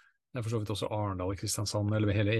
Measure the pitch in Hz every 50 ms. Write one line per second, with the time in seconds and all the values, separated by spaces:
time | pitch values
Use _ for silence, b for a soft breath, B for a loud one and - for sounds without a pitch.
0 | b b b b _ _ - 123 110 110 120 110 104 101 104 - - - 110 107
1 | 104 101 95 90 90 92 98 - - 101 - - 104 - - 104 104 104 107 107
2 | 110 104 98 107 104 101 110